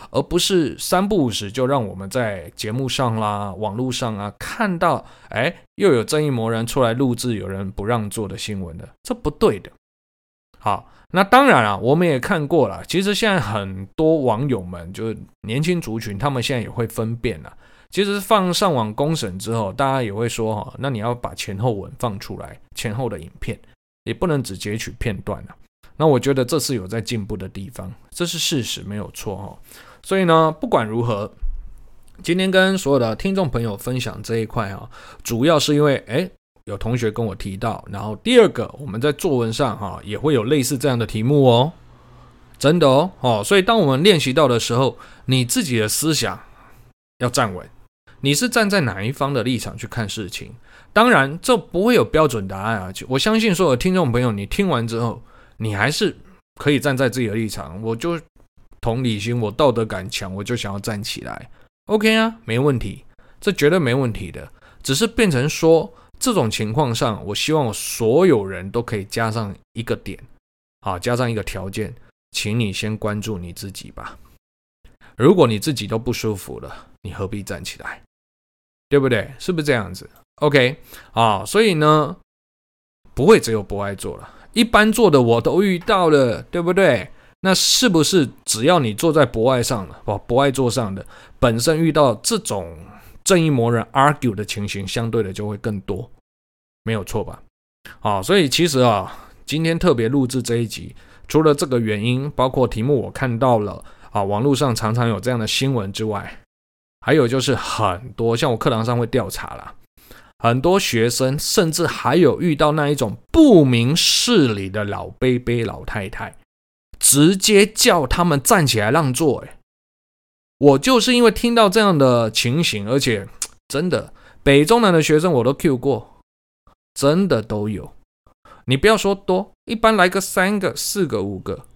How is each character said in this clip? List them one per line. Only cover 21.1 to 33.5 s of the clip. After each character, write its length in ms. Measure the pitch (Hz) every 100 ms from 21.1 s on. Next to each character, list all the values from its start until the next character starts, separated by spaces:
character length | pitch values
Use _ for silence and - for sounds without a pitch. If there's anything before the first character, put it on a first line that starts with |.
把 220 | 120 - 95
前 220 | - 98
后 160 | 123
文 180 | 104 90 -
放 180 | 120 98
出 220 | - 95
来， 180 | - - -
前 220 | - 120 107
后 140 | 123
的 100 | 98
影 100 | 78 -
片， 200 | - - - _ _ _ -
也 80 |
不 120 | 113 180
能 160 | 147
只 160 | - 95
截 200 | 104 113
取 140 | - -
片 180 | 120 98
段 180 | - 92 -
啊。 60 | - - _ - -
那 100 | 156
我 120 | 131
觉 140 | 131
得 100 | 135
这 140 | 123 160
是 160 | -
有 140 | 123 92
在 140 | 113
进 220 | 110 117
步 120 | 98 101
的 120 | 95
地 200 | 98 95
方， 240 | - 92 - -
这 160 | - 175
是 140 | 165
事 240 | - 151
实， 180 | 107 -
没 120 | 92 104
有 160 | 98
错， 240 | - - 95
哦。 240 | 98 - - - - -
所 160 | - 190
以 60 |
呢， 280 | 180 160 160
不 140 | 160 240
管 220 | 160 110
如 160 | 113
何， 280 | 120 104 104 - - - - - - - - -
今 140 | - 180
天 120 | 190
跟 280 | 185 190 190
所 160 | 139
有 60 | 139
的 160 | 117 107
听 200 | 190 98
众 140 |
朋 120 | 143